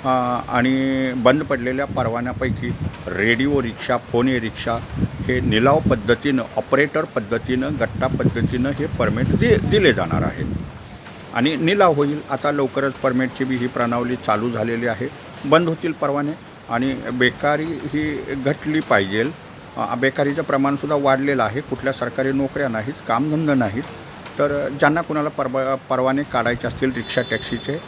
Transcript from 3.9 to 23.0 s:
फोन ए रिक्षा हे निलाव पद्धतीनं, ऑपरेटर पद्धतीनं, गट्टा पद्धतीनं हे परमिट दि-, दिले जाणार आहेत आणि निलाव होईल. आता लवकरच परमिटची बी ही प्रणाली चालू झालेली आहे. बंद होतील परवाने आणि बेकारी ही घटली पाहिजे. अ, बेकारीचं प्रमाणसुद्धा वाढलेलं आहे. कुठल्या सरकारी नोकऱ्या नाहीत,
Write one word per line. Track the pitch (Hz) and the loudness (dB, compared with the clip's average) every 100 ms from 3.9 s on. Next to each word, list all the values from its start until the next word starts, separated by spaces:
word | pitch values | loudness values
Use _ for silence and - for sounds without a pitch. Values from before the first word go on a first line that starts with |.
| 120 | -2
फोन | - 117 127 | 0 2 2
ए | 127 | 2
रिक्षा | 113 - - 117 - - - - - | -2 -6 -4 -4 -4 -4 -4 -2 -2
हे | 127 | 0
निलाव | - 110 123 151 | 2 4 4 4
पद्धतीनं, | - 123 104 117 147 131 113 - | 4 0 2 2 2 0 -2 -6
ऑपरेटर | - 135 147 156 | 0 2 2 0
पद्धतीनं, | 156 - 101 113 - 127 135 147 | -2 -4 -4 -4 -2 -2 -2 -2
गट्टा | 110 - 131 | -2 -2 -2
पद्धतीनं | - 139 117 - 123 131 | 0 0 0 -2 0 -2
हे | 139 151 | -2 -4
परमिट | - 113 107 127 | 0 0 2 2
दि-, | - 156 214 | 4 6 6
दिले | - 214 175 | 6 6 6
जाणार | 101 85 82 | 6 2 0
आहेत | 80 - - - - - - - - - - | 0 -2 -4 -4 -8 -12 -16 -16 -16 -16 -4
आणि | 123 135 151 | 0 2 2
निलाव | 160 202 185 | 0 4 4
होईल. | 143 143 151 - | 4 2 0 -4
आता | 135 147 | -4 -2
लवकरच | 147 135 143 139 | 0 0 0 -2
परमिटची | 127 135 123 131 - | 0 0 2 0 -2
बी | 131 127 | -2 0
ही | 123 | -2
प्रणाली | 123 120 120 120 123 | 0 0 0 -2 -2
चालू | - 107 117 | 0 0 0
झालेली | 113 110 117 120 | -2 -2 0 -2
आहे. | 107 131 - - - 143 | -2 -6 -8 -16 -10 2
बंद | 156 170 | 4 4
होतील | 160 170 | -2 -4
परवाने | 156 143 143 143 156 - - - | -2 -2 0 -2 -6 -12 -20 -6
आणि | 117 135 131 - | -2 -2 -2 -6
बेकारी | 123 123 120 143 147 | 2 2 2 0 0
ही | 156 151 139 147 151 143 - 139 131 | -2 -6 -4 -4 -4 -4 -6 -2 -2
घटली | 147 151 156 | -2 -2 -2
पाहिजे. | - 107 98 104 127 170 - - - - | 4 2 4 0 0 -2 -16 -18 -14 -6
अ, | 113 120 | -4 2
बेकारीचं | 135 131 143 143 | 0 2 0 0
प्रमाणसुद्धा | 143 139 139 139 147 151 | 0 2 2 0 0 2
वाढलेलं | 139 135 139 135 | 4 2 2 2
आहे. | 110 117 | 0 -2
कुठल्या | 151 131 131 | -6 -4 -2
सरकारी | 127 120 - 135 | -2 -4 -2 0
नोकऱ्या | 135 139 - 139 | 0 -2 -2 -2
नाहीत, | 110 107 143 | -2 -4 -8